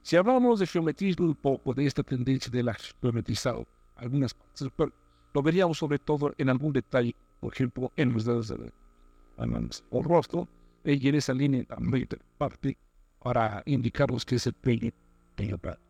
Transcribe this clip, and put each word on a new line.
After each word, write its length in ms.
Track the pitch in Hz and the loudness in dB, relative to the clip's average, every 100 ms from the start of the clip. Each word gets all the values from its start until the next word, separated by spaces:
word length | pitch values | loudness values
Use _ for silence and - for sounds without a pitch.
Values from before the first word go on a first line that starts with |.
Si 140 | - | 4
hablamos 440 | 247 208 254 247 220 | 4 6 4 4 4
de 80 | 180 | 2
geometrismo 580 | 175 165 - 196 175 | 0 -2 0 -2 2
un 100 | 175 | 0
poco, 380 | 143 143 131 - | 2 0 0 -2
de 120 | 123 | 0
esta 180 | 143 - | 0 0
tendencia 460 | 135 131 123 131 - | -4 -2 0 -2 -2
de 140 | 120 | -2
la 100 | 120 101 - - | -2 -4 -12 -4
geometrizado, 680 | 123 117 - 117 131 117 117 _ _ | -2 0 -2 -2 -2 -4 -10 _ _
algunas 380 | - 120 139 120 | -12 -4 -2 -2
partes 280 | - _ - | -6 _ -10
del 100 | 135 | -10
cuerpo, 240 | - 151 _ _ _ _ | -2 -2 _ _ _ _
lo 80 | 147 | 0
veríamos 360 | 143 175 175 151 | 2 4 2 2
sobre 220 | 151 143 | -2 -2
todo 340 | - 147 143 - | 0 0 0 0
en 120 | 135 | 0
algún 220 | 127 151 | 2 0
detalle, 440 | 135 - 127 120 - _ _ | -2 0 0 0 -4 _ _
por 120 | 113 | -10
ejemplo, 380 | - 127 - 127 - | -2 -2 -2 -6 0
en 160 | 127 | 0
los 100 | 113 | 0
dedos 240 | 113 120 113 | 0 -2 -4
del, 240 | - - _ - _ - _ _ - 58 58 117 - _ | -10 -12 _ -20 _ -20 _ _ -6 -4 -2 -4 -8 _
o 120 | 120 | -4
rostro, 460 | 147 170 - - - - - _ | 2 2 2 -6 -6 -14 -20 _
eh, 140 | - 143 | -2 2
y 100 | 131 | 2
en 60 | |
esa 180 | 147 139 | 2 0
línea 300 | 131 143 131 | 0 2 0
también 420 | - 120 117 127 - - _ _ | -2 -6 -2 -2 -4 -10 _ _
parte 400 | 139 - 135 135 _ _ _ _ | -6 -4 -6 -6 _ _ _ _
para 400 | 123 123 110 104 | -2 0 0 -4
indicarnos 580 | - 135 113 - - 120 | -2 -2 0 0 0 0
que 120 | - | -2
es 120 | 123 123 | -2 -2
el 60 | |
peine, 400 | - 123 117 113 - _ _ _ | -2 0 0 -2 -8 _ _ _
peine 220 | - 104 101 | -6 -6 -4
plano. 220 | 92 85 | -8 -12